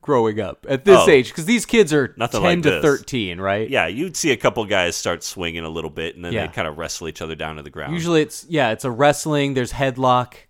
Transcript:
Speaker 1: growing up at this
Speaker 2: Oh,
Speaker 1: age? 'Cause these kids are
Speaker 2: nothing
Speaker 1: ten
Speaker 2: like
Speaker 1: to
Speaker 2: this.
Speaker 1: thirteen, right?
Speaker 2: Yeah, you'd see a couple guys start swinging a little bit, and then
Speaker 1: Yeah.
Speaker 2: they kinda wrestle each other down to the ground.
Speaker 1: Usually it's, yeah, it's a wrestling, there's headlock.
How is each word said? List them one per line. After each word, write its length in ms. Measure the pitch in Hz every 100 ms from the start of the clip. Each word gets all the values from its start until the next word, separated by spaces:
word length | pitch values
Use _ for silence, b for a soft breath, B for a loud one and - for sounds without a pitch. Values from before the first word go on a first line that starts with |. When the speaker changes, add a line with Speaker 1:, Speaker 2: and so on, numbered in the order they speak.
Speaker 1:
growing 380 | - 139 113 107
up 260 | 98 - -
at 160 | 135 196
this 140 | 190
Speaker 2:
Oh, 80 | 190
Speaker 1:
age? 240 | 147 120
'Cause 120 | - 160
these 200 | 240 -
kids 260 | 233 185
are 220 | 151 127 -
Speaker 2:
nothing 240 | 117 110
Speaker 1:
ten 160 | 180 175
Speaker 2:
like 60 |
Speaker 1:
to 60 | 151
Speaker 2:
this. 120 | -
Speaker 1:
thirteen, 580 | 151 139 - 131 98 85
right? 260 | 98 101 110
Speaker 2:
Yeah, 200 | 135 82
you'd 280 | 101 185 156
see 140 | 160
a 60 | 120
couple 260 | 127 117 104
guys 300 | 101 87 85
start 280 | - 85
swinging 400 | - - 85 82
a 60 | 82
little 200 | 80 80
bit, 260 | 76 82 -
and 80 |
then 100 | 87
Speaker 1:
Yeah. 120 | 104 80
Speaker 2:
they 80 |
kinda 160 | 80 85
wrestle 360 | 76 80 - 82
each 120 | 78
other 120 | 82 78
down 200 | 78 78
to 80 |
the 80 | 73
ground. 220 | - 76
Speaker 1:
Usually 280 | 170 165 165
it's, 240 | 151 - -
yeah, 220 | 160 123
it's 160 | 110 135
a 60 |
wrestling, 640 | 117 143 143 160 147 139 131
there's 160 | 120
headlock. 600 | - 139 127 131 123 120 - _